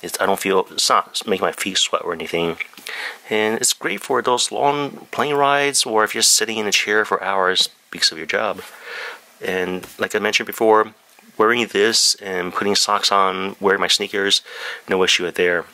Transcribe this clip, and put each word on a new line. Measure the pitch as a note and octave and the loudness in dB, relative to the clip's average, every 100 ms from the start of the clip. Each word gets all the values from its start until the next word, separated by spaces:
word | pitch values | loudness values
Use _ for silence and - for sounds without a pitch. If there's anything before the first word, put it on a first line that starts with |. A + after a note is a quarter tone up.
It's, | F2 - | -8 -2
I | F#2+ | 0
don't | G2 | 0
feel, | G2 F#2+ - | 2 2 0
it's | D#2 - | -2 2
not | A2+ - - - | 2 0 -6 -4
making | F#2+ F#2 | 0 0
my | |
feet | - G#2 F#2 | -2 -4 -2
sweat | - E2 | 0 -2
or | E2 | -4
anything. | E2+ D#2+ E2 E2+ E2 - - - - - - - | -6 -4 -2 -2 -4 -10 -12 -14 -10 -10 -12 -4
And | G#2+ G#2+ A2+ | 0 0 0
it's | B2 | -2
great | - - G2 | -2 -4 -6
for | - B2+ | -2 0
those | A#2 B2 - | 2 0 0
long | G#2+ C#3 C#3+ C#3+ - - | 0 0 0 -4 -8 -12
plane | - C#3 | -4 0
rides, | C#3+ C#3 C#3+ C#3+ C3+ - | 2 4 4 2 0 0
or | A2 | 2
if | G#2+ | 2
you're | A2+ | 2
sitting | A2 - A2 A2 | 2 2 0 -2
in | G#2 | 0
a | |
chair | F#2+ - G#2+ G#2 | 0 2 2 2
for | F#2+ | -2
hours | F#2+ G2 F#2 F#2 - _ _ | 0 0 2 2 -2 _ _
because | - - | -2 -2
of | D#2+ | -2
your | E2 | -4
job. | G2 G#2+ F#2 - - - - - - - - | -2 -2 -6 -12 -18 -16 -12 -12 -14 -20 -12
And | - F#2 F2+ F#2 F2+ - | -6 -4 -2 -6 -10 -8
like | G2+ | -4
I | G#2 | -2
mentioned | G#2 G#2+ G#2+ | -2 -2 -4
before, | G#2 A2+ G#2+ G#2+ - _ - _ - | 0 4 6 4 -4 _ -20 _ 0
wearing | A2 A#2+ G#2+ | 2 2 0
this | G2 G#2 A2 - - | 2 4 4 2 0
and | G2+ F#2 F2+ | -4 -4 -4
putting | - G2+ G2+ | -4 -2 0
socks | - G#2 - | 2 0 2
on, | G2+ F#2+ F#2+ F#2+ G2+ | 2 2 0 -6 -2
wearing | G2 G2 | 0 2
my | F#2 | 2
sneakers, | - G2+ G#2 G2 - - - - - - | 0 0 -2 2 0 -2 -12 -10 -12 -2
no | F#2+ | 2
issue | F#2 - F2 | 2 2 -2
there. | - F2+ F2 D#2+ | 2 2 2 -2